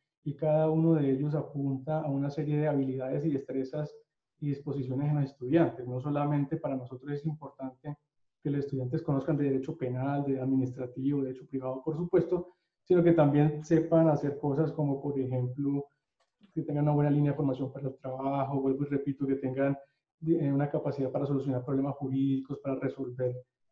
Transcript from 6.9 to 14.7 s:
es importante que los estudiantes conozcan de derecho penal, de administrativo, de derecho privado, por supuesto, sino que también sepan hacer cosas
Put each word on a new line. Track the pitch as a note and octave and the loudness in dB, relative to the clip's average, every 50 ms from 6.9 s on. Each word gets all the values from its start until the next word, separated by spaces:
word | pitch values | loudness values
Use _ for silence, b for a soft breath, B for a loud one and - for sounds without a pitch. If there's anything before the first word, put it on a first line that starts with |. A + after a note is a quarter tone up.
| B2+ B2 - D3 C#3+ | -12 -12 -10 -8 -8
es | C#3+ D3+ | -6 -4
importante | D#3+ D3+ - C#3+ C3+ - - C3+ C3 B2+ - - D3+ D3 - _ _ _ _ _ _ _ _ - | -6 -6 -6 -10 -14 -14 -12 -12 -12 -12 -12 -12 -12 -12 -12 _ _ _ _ _ _ _ _ -4
que | D3+ | -2
los | C#3 C#3+ C#3 | -2 -2 -2
estudiantes | - - C3+ B2+ B2 C#3+ D#3+ - | -4 -4 -4 -4 -4 -4 -4 -2
conozcan | - C#3 C3+ C3 - D#3 | -2 -2 -2 0 0 0
de | C#3 C#3+ | 0 0
derecho | C#3 C3 C3 C3 - - | 0 0 0 -2 -4 -6
penal, | - B2+ B2 B2 B2+ C3 C#3 C#3+ C#3+ C#3 | -6 -6 -6 -4 -4 -2 -2 -2 -2 -2
de | C#3 C3+ C3 | -2 -2 -2
administrativo, | C3 C3+ C3+ C3 B2+ B2+ - C3 B2+ B2 - C3+ C3 C#3+ C#3+ C#3+ | -2 0 0 2 0 0 -2 -6 -8 -8 -8 -4 -2 0 0 0
de | C3+ C3 | -2 -4
derecho | C3 - - | -6 -8 -10
privado, | - - C3 B2+ C3 C3 C3+ - | -10 -8 -6 -4 -4 -6 -6 -4
por | D#3+ D#3 | -6 -4
supuesto, | D3+ F3 F3 - F3 - - F3+ F3 F3 B B B B B _ _ _ | -4 0 2 2 2 4 2 0 -2 -2 B B B B B _ _ _
sino | - F3+ F3 E3+ | 4 4 6 8
que | E3+ E3 | 8 8
también | E3 D3+ C#3+ C#3 D3 D3 D3+ D3 - - | 8 6 6 6 6 6 4 2 0 0
sepan | - E3+ D#3+ D#3+ - E3 E3 E3 D#3+ | 2 2 2 4 4 6 6 6 6
hacer | D3 - - C#3+ - - | 6 4 2 -2 -2 -2
cosas | - C#3+ C3+ C#3+ D#3+ D3 | -2 0 0 2 0 0